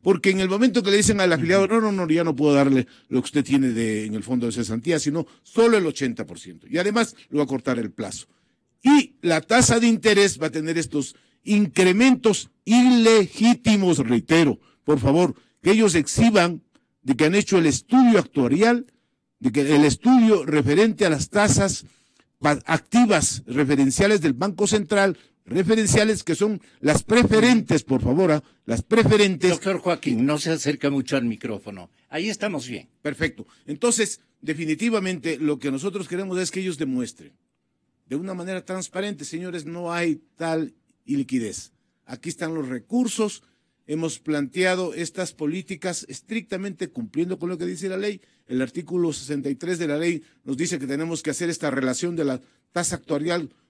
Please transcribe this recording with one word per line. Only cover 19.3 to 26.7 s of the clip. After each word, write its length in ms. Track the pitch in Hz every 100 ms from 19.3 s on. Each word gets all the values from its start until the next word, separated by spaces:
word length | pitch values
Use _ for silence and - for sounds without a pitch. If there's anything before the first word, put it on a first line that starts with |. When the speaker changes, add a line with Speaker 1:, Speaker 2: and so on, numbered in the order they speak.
| -
Speaker 1:
de 120 | 123
que 100 | 113 139 147
el 80 | 147
estudio 600 | 120 240 254 220 202 143
referente 600 | 147 127 156 220 - 190
a 40 |
las 200 | 147 -
tasas 560 | 202 208 - 196 - - _ _ _ _ _
pa-, 200 | 147 143 -
activas 800 | 160 - 233 240 175 - - -
referenciales 760 | 127 139 139 135 - 196 208
del 120 | 151
Banco 340 | 123 190 180 202
Central, 500 | 214 170 202 196 - _ _ -
referenciales 800 | 147 185 220 214 220 214 214
que 120 | - 160
son 260 | 208 202 _